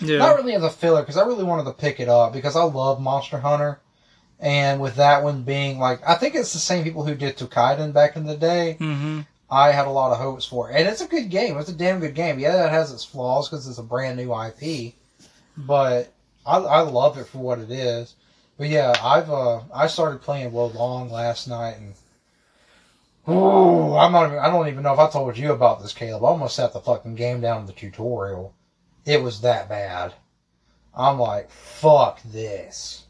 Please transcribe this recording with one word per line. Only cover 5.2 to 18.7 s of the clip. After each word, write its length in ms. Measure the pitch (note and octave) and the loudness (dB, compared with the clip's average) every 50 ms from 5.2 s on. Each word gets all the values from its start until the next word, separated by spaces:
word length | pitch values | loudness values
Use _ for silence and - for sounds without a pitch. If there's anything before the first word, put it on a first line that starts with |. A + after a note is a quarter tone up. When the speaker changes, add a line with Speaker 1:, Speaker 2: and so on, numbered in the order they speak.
| D3 | 4
Speaker 2:
one 200 | D3 C#3+ C3 A#2+ | 0 -2 -4 -4
being, 360 | C3+ C#3 C#3 C#3 C#3 C3+ C3 | -4 -4 -2 -2 -4 -4 -2
like, 200 | B2+ B2+ B2 - - - | 0 -2 -2 0 2 2
I 80 | E3+ | 2
think 200 | - B3+ D4+ D#4+ | 2 2 -2 -2
it's 180 | D4+ A#3 - - | -2 -4 -4 -4
the 60 | D#3+ | -6
same 240 | - - F#3 F3 D#3+ | -4 -2 -2 -2 -2
people 200 | D#3+ D#3+ D#3 D3 | -4 -6 -6 -6
who 120 | D3 D3 | -6 -4
did 220 | B2+ C#3+ C3+ - - | -4 -6 -6 -6 -8
Toukiden 540 | B2+ - - B2 A#2+ C3 C#3+ D3+ D3+ D3+ C#3+ | -10 -4 0 2 2 2 2 0 -2 0 4
back 220 | C#3+ D3 D3 - | 4 4 4 2
in 100 | D#3+ D3+ | -2 -8
the 120 | D3+ D3+ D3 | -8 -6 -2
day. 400 | E3 E3 F3 F3 E3+ E3 D#3+ - | 0 0 0 0 -2 -2 -4 -6
Speaker 1:
Mm-hmm. 420 | D#3+ D#3 D3 C#3 D3 D3+ D#3 D3+ D3 - _ _ _ - | -6 -4 -4 -4 -4 -4 -6 -8 -10 -14 _ _ _ 0
Speaker 2:
I 220 | C3+ C#3 C#3 D3 | 4 6 6 6
had 160 | C#3 C#3+ C#3 C3+ | 6 4 2 0
a 40 | |
lot 200 | C3+ E3+ E3 C#3 | 0 0 2 2
of 60 | A#2+ A#2 | 0 0
hopes 260 | C3 C3+ C3 - - | -2 -6 -8 -8 -10
for 240 | - C3 A#2+ A2+ A2+ | -8 -6 -6 -4 -2
it. 60 | B2+ | 2
And 120 | D3+ E3 G3+ | 2 2 2
it's 140 | A3+ - | 0 -4
a 60 | F4+ - | -6 -4
good 220 | E4+ D#4 A#3 F#3+ | -4 -4 -4 -2
game. 280 | E3+ G3+ A#3+ G#3+ C#3+ D3 | -2 -2 -2 -2 -4 -6
It's 120 | D3+ F3 | -8 -8
a 40 | E3+ | -6
damn 260 | D#3 F3 F#3 F#3+ F3+ | -4 -2 -2 -2 -2
good 120 | D#3+ D3 C3 | -4 -6 -4
game. 220 | D#3 E3+ E3 C#3 C3 | -4 -4 -4 -2 -2
Yeah, 260 | C#3 D#3 F3 F#3 E3+ D#3+ | 0 0 2 2 2 2
it 20 | |
has 220 | D#3 D#3+ D#3+ C#3 | 2 0 -2 -2
its 140 | B2+ A2+ - | -4 -14 -16
flaws 420 | - - C3 B2 B2+ C3 C#3 D3 - | -14 -10 -6 -4 -2 0 0 -2 -4
'cause 180 | D#3+ C#3+ B2+ C3 | -8 -12 -12 -12
it's 100 | A#2 A#2 | -14 -14
a 40 | A#2 | -10
brand 340 | A2+ A#2+ B2+ C3+ C3 B2 B2+ | -6 -4 -4 -4 -4 -6 -6
new 160 | B2+ B2 A#2 | -6 -6 -6
I 180 | A2 A2+ A2+ | -6 -8 -10
P. 440 | - - D3 D#3+ D#3+ C3 A#2 A#2 - _ _ _ _ _ _ _ _ _ _ _ - | -12 -10 -10 -8 -8 -8 -10 -12 -14 _ _ _ _ _ _ _ _ _ _ _ -18
But 560 | D3+ C#3 C3 C#3+ C#3 C#3 B2+ B2 A#2+ A#2+ - _ _ _ _ _ _ - | -12 -4 0 2 2 2 2 0 -2 -2 -6 _ _ _ _ _ _ -4
I, 120 | C#3 E3 F#3+ | 0 0 0
I 240 | F#3 - D3 E3 | 2 4 2 2
love 360 | E3 D3 B2+ B2 B2+ D3+ - C3 | 2 2 0 2 2 2 0 -2
it 80 | A#2+ - | -14 -14
for 100 | - C3 | -12 -10
what 200 | B2+ B2+ A#2+ A2+ | -6 -6 -6 -6
it 120 | A2+ G#2+ | -8 -10
is. 420 | B2 C3+ B2+ B2 A#2 A#2 A#2 - - _ _ _ _ _ _ _ _ - | -8 -6 -4 -4 -4 -6 -8 -12 -18 _ _ _ _ _ _ _ _ -8
But 100 | C#3+ | -4
yeah, 260 | D3 | -2